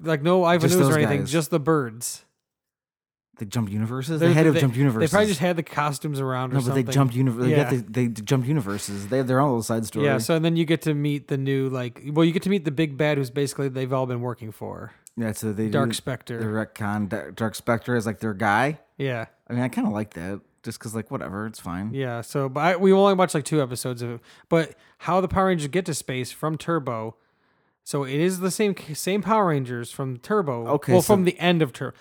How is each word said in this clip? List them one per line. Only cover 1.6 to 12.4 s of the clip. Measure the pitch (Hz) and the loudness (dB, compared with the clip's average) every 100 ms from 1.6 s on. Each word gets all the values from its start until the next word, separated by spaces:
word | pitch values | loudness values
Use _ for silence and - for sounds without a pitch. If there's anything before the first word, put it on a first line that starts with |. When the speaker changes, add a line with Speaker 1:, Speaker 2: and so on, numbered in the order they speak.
Speaker 1:
birds. | 143 156 123 113 - - _ _ _ _ _ _ _ _ _ _ _ _ | 2 2 0 -6 -10 -10 _ _ _ _ _ _ _ _ _ _ _ _
Speaker 2:
They | 104 | -6
jumped | 120 104 | -4 -2
universes? | 104 110 127 131 160 | -2 -4 -4 -4 2
Speaker 1:
They're, | 170 | 4
Speaker 2:
They | |
had | 156 | 6
to | 160 | 6
have | |
Speaker 1:
they, | 151 | 6
Speaker 2:
jumped | 135 117 | 2 4
universes. | 143 110 151 | 2 4 2
Speaker 1:
they | |
probably | 196 214 | 4 2
just | 156 | 2
had | 180 170 | 0 0
the | |
costumes | 151 - 147 135 156 139 | -2 -2 -2 -4 -6 -4
around | 135 127 127 | -2 -2 0
or | |
Speaker 2:
No, | 135 | 0
but | 123 | 2
they | 135 | 0
Speaker 1:
something. | 123 | 2
Speaker 2:
jumped | 135 135 | 4 4
univer-, | 120 131 117 | 2 0 2
they | 127 | 2
Speaker 1:
Yeah. | 147 | 4
Speaker 2:
got | 135 | 2
the, | 131 107 110 120 | -2 -2 -2 -2
they | |
jumped | 107 107 135 123 | -2 0 0 2
universes. | 156 98 101 - 101 98 | -2 -2 -6 -6 -8 -2
They | 127 | -2
have | 127 | 2
their | 131 | 2
own | 143 | 4
little | 117 | 2
side | 110 113 113 | 0 -2 -2
story. | - 143 | 0 0
Speaker 1:
Yeah, | 131 | 0
so | 117 165 | 0 2
then | 165 | 2
you | 165 | 0
get | 160 165 | 0 0
to | 160 | 0
meet | 147 147 143 - | -2 -2 -4 -4
the | 139 | -4
new, | 135 135 135 | 0 0 -2
like, | 131 123 - 139 | -4 -6 -10 -4
well, | 151 | 2
you | 165 | 4
get | 170 | 2